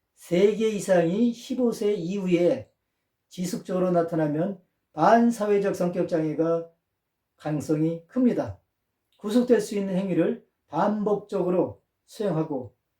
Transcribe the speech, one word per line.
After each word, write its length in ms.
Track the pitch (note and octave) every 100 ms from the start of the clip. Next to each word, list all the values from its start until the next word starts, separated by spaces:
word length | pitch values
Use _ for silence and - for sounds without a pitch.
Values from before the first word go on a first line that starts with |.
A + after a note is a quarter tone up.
| _ _
세 400 | - E3+ G3+ G3
개 140 | A3
이상이 600 | G3+ G3 F3+ E3+ G3+ A#3+
십오 380 | A#3 - B3+ A#3+
세 220 | - G#3
이후에 760 | G3+ E3 G3+ F#3 E3+ F3 B2 - _ _ _ _ _ _
지속적으로 640 | - F3+ - - F3 F3+
나타나면 680 | E3+ E3 D#3+ D3+ D3+ F#3+ G3 _ _ _
반사회적 840 | D3+ D#3+ A#3 A#3 A#3 G#3 G3+ F#3+ F3+
성격 320 | F3+ F3+ E3
장애가 600 | E3+ D#3 D3+ E3 E3 E3 _ _ _ _ _ _ _
가능성이 680 | D3+ D3+ - D#3 D#3+ E3 -
큽니다. 500 | B3 B3 - A2 - _ _ _ _ _ _
구속될 420 | G#3 A#3 A#3+ A3+
수 160 | - G3+
있는 180 | G3 F#3
행위를 480 | G3 D#3+ - A#3 - _ _
반복적으로 1120 | D3+ G#3 G#3+ G#3 G3+ - G3 F3+ F3+ B2+ - _ _ _
수행하고 680 | - G3+ D#3+ D#3 C3+ A2+ _ _ _